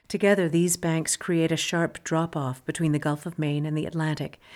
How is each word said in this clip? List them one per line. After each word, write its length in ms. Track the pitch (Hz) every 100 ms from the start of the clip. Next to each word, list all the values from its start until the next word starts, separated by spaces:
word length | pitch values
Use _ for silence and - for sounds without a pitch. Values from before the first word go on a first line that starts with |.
| -
Together, 400 | 196 202 202 170
these 300 | 170 175 170
banks 400 | 170 160 156 -
create 340 | - 170 160
a 60 | 160
sharp 440 | - 170 165 - -
drop-off 580 | 160 165 160 135 131
between 300 | - 151 160
the 40 | 147
Gulf 280 | 151 147 175
of 120 | 165
Maine 280 | 156 147 156
and 120 | 151
the 80 | -
Atlantic, 540 | 165 156 151 139 - -